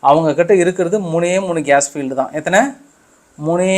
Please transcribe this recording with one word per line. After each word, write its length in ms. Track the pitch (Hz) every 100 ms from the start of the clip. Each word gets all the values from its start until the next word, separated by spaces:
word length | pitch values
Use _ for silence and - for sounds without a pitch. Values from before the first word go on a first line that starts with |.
அவங்க 320 | 135 156 160
கிட்ட 180 | 143 170
இருக்கிறது 420 | 190 175 180 170 214
மூணே 320 | 175 165 175 185
மூணு 220 | 185 165
கேஸ் 280 | 143 139 139
ஃபீல்டு 240 | 147 135
தான். 160 | 135 135
எத்தனை? 280 | 156 175 190 277 - _ _ _ _ _ -
மூணே 320 | 151 175 185